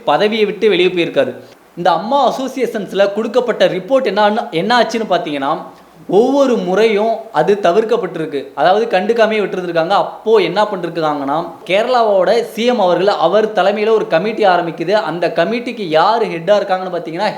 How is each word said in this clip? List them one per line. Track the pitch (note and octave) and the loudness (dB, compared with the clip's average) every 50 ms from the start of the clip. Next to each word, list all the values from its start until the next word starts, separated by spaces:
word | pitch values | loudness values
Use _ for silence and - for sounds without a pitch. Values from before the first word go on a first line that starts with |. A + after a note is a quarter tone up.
| - | 0
பதவியை | - D3 D#3+ G3+ G#3+ A3+ A3 G#3 | 0 2 2 2 0 2 0 0
விட்டு | G3 F3+ - A3+ G#3+ | 0 0 0 2 2
வெளியே | F#3+ E3+ F3+ F#3 | 4 4 2 2
போயிருக்காரு. | F3+ F3 E3 D3 C3+ C#3+ C3 B2 A#2+ - - - - _ _ _ _ | 2 0 -2 0 0 0 -2 -2 -4 -10 -18 -20 -20 _ _ _ _
இந்த | E3+ F3 F3+ | -2 0 0
அம்மா | E3+ E3 G3 A3+ C#4 C#4+ C4 G#3+ - | 0 0 0 0 0 2 2 2 0
அசோசியேஷன்ஸ்ல | - C4+ C4 - C4+ A#3+ - - G#3+ F#3+ D#3+ E3+ F#3+ G3+ G3+ - | -2 -6 -6 -4 -4 -4 -4 -4 -6 -8 -4 0 0 0 0 0
கொடுக்கப்பட்ட | G#3+ A3+ A3 - B3+ B3 A3+ G#3 - G3 | -2 -4 0 0 0 0 0 0 2 0
ரிப்போர்ட் | E3+ D#3+ F#3 F3+ - C4+ C4 - | 0 0 -4 -2 0 0 0 0
என்ன, | - F#3+ G#3+ G#3 G#3 G#3+ A3+ G#3+ - | 0 0 2 2 2 2 0 -4 -4
என்ன | E3+ D#3+ F#3 G#3+ B3 A#3+ | -4 -4 0 2 2 2
ஆச்சுன்னு | A3 A3+ - A3+ G#3+ F#3 | 2 0 -2 -4 -2 0
பார்த்தீங்கன்னா, | F#3 E3 - D#3 D3 C#3 C3+ C#3+ E3 F3+ - - - - - - _ - - - | -2 -2 -2 -4 -4 -4 -2 -2 -2 -4 -6 -12 -18 -20 -20 -20 _ -20 -6 0
ஒவ்வொரு | E3 G3+ A#3+ C4 C4+ C#4+ C#4 B3+ A#3 | 2 2 4 4 4 2 2 2 2
முறையும் | G3+ F3+ F3 F#3 G3 A3+ A3+ G#3 G3 A3 A3+ A3+ - - - | 0 0 0 2 2 2 2 2 2 0 0 -2 -4 -6 -4
அது | - D3 E3 F#3+ G#3 G3 | -2 0 2 2 0 2
தவிர்க்கப்பட்டிருக்கு, | - F3 F3 G#3+ A3+ G#3+ A#3+ F#3+ F#3 E3+ D#3+ E3+ D#3 D3 C#3+ C3+ - - - | 2 2 2 2 2 2 -2 -2 -2 -6 -6 -6 -8 -6 -6 -8 -8 -8 -4
அதாவது | C#3+ D3 F3 G3 G#3+ A#3 | 0 2 2 2 2 0
கண்டுக்காமே | A3+ - F#3 G3+ G#3 A#3 A#3 A3 G#3 A3 G#3+ | 0 0 0 0 0 2 2 2 2 2 -2
விட்டுருந்துருக்காங்க. | G3 F3 G3 F#3 F3+ F3 E3 E3 D#3+ F3 | -2 -2 -4 -6 -6 -2 -2 -2 0 2
அப்போ | G3+ F#3 D#3+ - - - - G#3+ A3+ | 0 0 0 -2 -8 -6 0 2 2
என்ன | G#3+ F3+ D#3+ F3 G3+ G#3+ | 4 2 2 0 0 0
பண்ணிருக்காங்கன்னா, | G#3 G3+ F3+ E3+ E3 E3 E3+ D#3 D3+ D3 C#3+ C#3 C#3 D3 D#3+ F3 F3 - - - | 0 -2 -6 -6 -6 -4 -2 -2 -2 -2 -2 -4 -2 -4 -4 -4 -6 -12 -14 -4
கேரளாவோட | - F3+ G3+ A3+ B3 B3+ A#3+ A3+ G#3+ G3+ F#3+ F3 F#3 A3 A#3 | -2 0 0 2 2 2 2 2 2 2 2 2 2 2 0
சி | - - - G#3+ A3+ | 0 -4 -4 -2 0
எம் | B3 A#3+ A3 | 0 2 2
அவர்கள், | F#3+ F3+ F3 E3 F#3 | 2 2 2 2 2
அவர் | G#3 F#3 D3+ D#3 E3+ F#3+ A3 G#3+ - - | 0 2 2 0 2 2 2 0 2 0
தலைமையில | F#3 F3+ G3 G#3 G#3+ G#3 A3 | 0 0 0 0 0 0 2
ஒரு | A3 G#3+ F3 | 2 2 2
கமிட்டி | - - D#3+ F#3+ A3 G#3+ - G#3+ | 0 0 0 0 -2 -2 2 2
ஆரம்பிக்குது. | F#3+ F3+ F3 E3+ E3+ D#3+ E3+ E3 E3 | 4 4 2 0 -4 -6 -6 -2 0
அந்த | - G#3+ E3 D#3 D#3 F3 E3+ D#3+ D#3+ | 0 0 0 -2 -4 -2 -4 -2 0
கமிட்டிக்கு | F3 E3+ G3 A3+ B3 A#3+ B3+ A#3 A3 G3+ D#3+ | 0 -2 0 -2 -4 -6 -8 -8 -8 -6 0
யார் | D#3+ D#3 E3+ G3+ A#3 A3+ G#3+ | 2 2 4 4 2 0 -2
ஹெட்டா | F3+ E3+ E3 E3 F#3 G#3 | -2 -4 -4 0 2 2
இருக்காங்கன்னு | G3+ - - F#3 F#3 F#3+ F3+ F3 | 2 2 0 -2 -4 -4 -6 -6
பார்த்தீங்கன்னா, | E3+ D#3+ D#3+ D#3 F3 G#3+ G3+ - | -6 -6 -8 -6 -4 -4 -4 -2